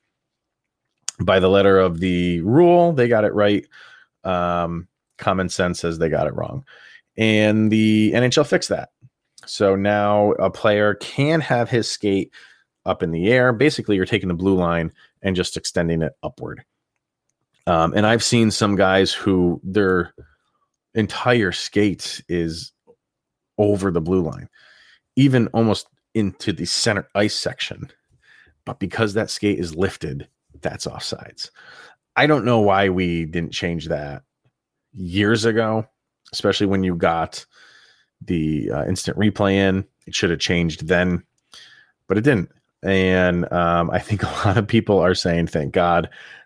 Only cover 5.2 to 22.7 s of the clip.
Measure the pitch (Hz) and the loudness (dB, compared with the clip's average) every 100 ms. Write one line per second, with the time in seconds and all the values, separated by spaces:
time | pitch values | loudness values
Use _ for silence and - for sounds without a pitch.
5.2 | - 95 90 - 90 87 85 80 82 78 | -2 -2 -2 -2 -2 -2 -4 -2 -2 0
6.2 | 76 - - 135 - - - - _ - | -2 -4 -8 -10 -14 -20 -20 -20 _ -2
7.2 | 110 107 107 107 110 110 110 107 107 110 | 2 4 4 2 2 2 4 4 2 2
8.2 | 123 127 143 185 - 87 - _ - _ | 0 2 0 0 -2 -6 -8 _ -20 _
9.2 | _ _ - - 101 95 101 104 104 104 | _ _ -12 0 0 2 0 0 2 2
10.2 | 104 - 95 - 110 104 104 101 - - | 2 0 -2 -2 0 2 2 -2 -6 -4
11.2 | 143 160 139 123 120 120 104 - 104 98 | 0 0 0 -2 0 -2 -2 -4 -2 -2
12.2 | - - - _ _ _ - 92 87 82 | -2 -10 -20 _ _ _ -6 -4 -2 -2
13.2 | 92 127 127 113 147 147 110 101 92 107 | 2 4 4 2 0 0 -2 0 0 -2
14.2 | 95 85 95 92 87 85 80 - _ _ | -2 -2 0 2 2 0 -4 -8 _ _
15.2 | 98 90 90 - - - 85 82 80 - | -4 -2 -4 -6 -6 -2 -2 0 -2 -6
16.2 | - - - - - _ _ _ _ _ | -14 -12 -14 -14 -20 _ _ _ _ _
17.2 | _ _ _ _ - 82 82 95 107 113 | _ _ _ _ -2 0 2 2 2 2
18.2 | - 120 110 - 107 98 95 95 92 - | 2 2 2 2 0 2 2 4 2 0
19.2 | - 92 90 82 92 98 98 92 85 - | 0 2 2 -2 -4 0 0 0 -2 -8
20.2 | - _ _ _ _ _ _ 110 101 - | -20 _ _ _ _ _ _ -4 -4 -2
21.2 | 127 123 98 85 - 104 104 87 - - | 0 2 0 -4 -4 0 0 0 -8 -12
22.2 | - 87 85 80 - | -6 -4 -4 -6 -14